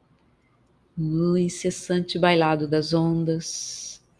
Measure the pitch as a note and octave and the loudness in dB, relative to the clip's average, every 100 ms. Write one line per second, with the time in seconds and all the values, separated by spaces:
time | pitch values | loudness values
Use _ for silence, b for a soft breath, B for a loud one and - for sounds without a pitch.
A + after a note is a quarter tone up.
0 | _ _ _ _ _ _ _ _ _ - | _ _ _ _ _ _ _ _ _ -6
1 | D#3 D#3+ F3 F3+ F3 - F#3 F3+ - F3+ | -2 0 2 2 0 -2 -4 -4 -2 -2
2 | F3 F3+ F3 E3+ D#3 D#3 D3+ D#3 D#3 E3 | -2 2 4 4 4 2 0 0 2 2
3 | E3 E3 E3 D#3+ - - - - - - | 2 0 0 -2 -4 -10 -12 -12 -14 -18
4 | _ | _